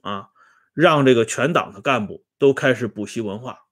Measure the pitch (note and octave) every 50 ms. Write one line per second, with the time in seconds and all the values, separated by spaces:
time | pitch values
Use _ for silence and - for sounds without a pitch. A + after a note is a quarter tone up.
0 | _ G2 G2+ G2 G2 _ _ _ _ _ _ _ _ _ _ C#3 D#3 F3 D#3 D3
1 | C#3 C3 B2+ A#2 A#2 - - - B2 D3+ F3 - - - - - - C#3+ C3+ A#2+
2 | G#2+ E2+ - - _ _ _ _ C#3+ C#3 C3+ - C#3+ C3+ B2 A2 B2 G2+ _ G#2+
3 | G#2 G2 - A#2 A2+ G2+ F#2+ A2 B2 B2+ G2 _ _ _